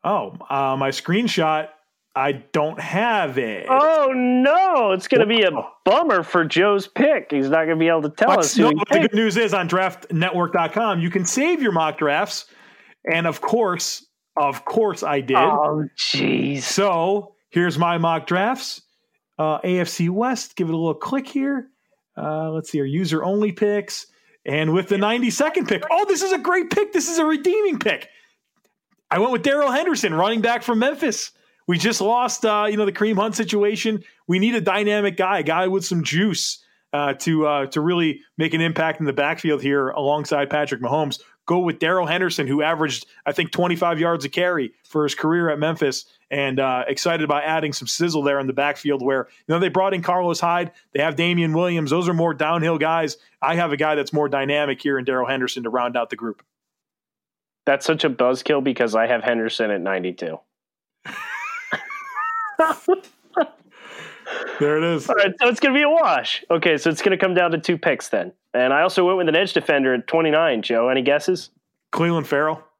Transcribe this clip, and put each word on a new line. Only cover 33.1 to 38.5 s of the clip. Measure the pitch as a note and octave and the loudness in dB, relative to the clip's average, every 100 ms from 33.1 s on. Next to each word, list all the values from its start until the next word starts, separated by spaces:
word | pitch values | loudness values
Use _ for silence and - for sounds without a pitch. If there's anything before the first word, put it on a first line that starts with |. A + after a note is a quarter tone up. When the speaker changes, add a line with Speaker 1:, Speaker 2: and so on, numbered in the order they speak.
| G3 | 0
Speaker 1:
Hunt | A3 | 0
situation. | A3 G#3 G#3 G#3 G#3+ A3+ G#3+ - _ - | -2 -2 2 0 0 -2 -4 -8 _ -2
We | F#3 | 2
need | A3 | 2
a | A#3+ | 2
dynamic | F#3+ G3 G#3 G#3 G3+ F3 | 0 0 0 0 0 0
guy, | F#3 G3 | 0 0
a | |
guy | D3 E3 F#3 | 0 0 0
with | F#3+ | -2
some | F#3 F3 | -2 -4
juice, | - D3+ G#3 D#3+ - - _ _ _ | -2 0 0 -2 -6 -8 _ _ _
uh, | C#3+ C#3+ | -4 -2
to, | C#3 E3+ D#3 D3+ | -2 -2 2 2
uh, | D3 C3+ | 0 -2
to | D#3 | -2
really | D#3 F3 D#3+ C#3 _ - | 0 0 0 -2 _ -4
make | D#3+ | -2